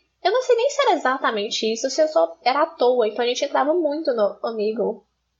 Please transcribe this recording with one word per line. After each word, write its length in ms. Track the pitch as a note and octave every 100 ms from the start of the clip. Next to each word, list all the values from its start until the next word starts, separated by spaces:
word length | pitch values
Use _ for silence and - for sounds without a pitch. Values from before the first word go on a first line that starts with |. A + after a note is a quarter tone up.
| _ _
eu 80 | F4
não 100 | B4
sei 120 | B4 A#4
nem 120 | C5+
se 120 | -
era 100 | B4+
exatamente 800 | D#4 B3+ C4+ C#4 A3 G#3+ - A3
isso, 160 | A3+ C4+
se 140 | D4
eu 60 | D#4
só 280 | E4 - -
era 180 | A#3+ C#4+
à 40 | D#4+
toa, 420 | - B3 B3 G#3+
então 160 | A3
a 40 | A#3+
gente 140 | C4
entrava 280 | C#4+ C#4+ C#4
muito 400 | F4 D4 D4+ D#4
no 240 | A#3 G3+ -
Omegle 580 | A#3 A3+ G#3 A3 F#3+ A3+ _ _ _